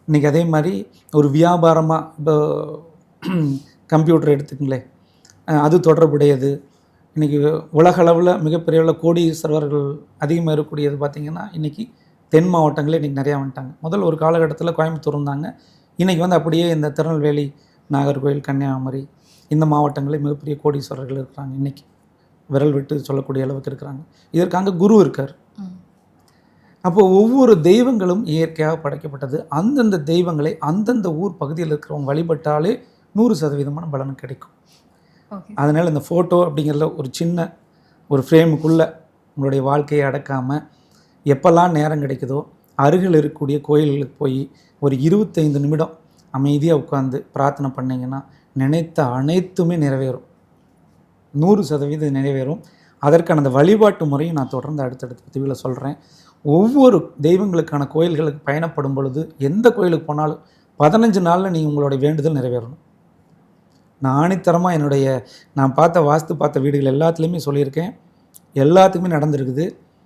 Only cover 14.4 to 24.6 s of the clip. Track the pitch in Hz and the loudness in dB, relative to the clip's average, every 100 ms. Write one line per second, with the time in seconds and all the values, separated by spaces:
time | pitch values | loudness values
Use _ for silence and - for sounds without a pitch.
14.4 | 160 151 170 165 160 160 151 147 143 143 | 0 -2 -4 -2 -4 -4 -6 -4 -4 -6
15.4 | 147 - _ _ _ - 180 170 180 175 | -8 -12 _ _ _ -4 -2 0 2 2
16.4 | 156 165 170 160 151 147 156 160 147 147 | 2 0 0 0 -2 -4 -4 -2 0 -2
17.4 | 143 - _ _ _ 143 143 139 139 143 | -4 -10 _ _ _ -2 -2 -2 -2 -4
18.4 | 139 139 139 131 131 135 139 _ _ _ | -4 -4 -2 -4 -6 -8 -12 _ _ _
19.4 | _ 151 156 147 147 143 139 151 143 143 | _ 0 2 2 0 -2 -4 -4 -4 -6
20.4 | 143 143 151 143 - 135 135 135 131 - | -8 -4 -2 -2 -6 -12 -10 -10 -10 -14
21.4 | 135 135 139 135 _ _ _ _ _ _ | -12 -6 -6 -8 _ _ _ _ _ _
22.4 | - 139 147 143 139 151 123 139 139 135 | -6 -2 0 -2 -4 -8 -6 -6 -6 -6
23.4 | 135 135 135 135 143 139 160 _ _ 165 | -6 -8 -10 -12 -14 -16 -18 _ _ -2
24.4 | 170 180 | -2 -2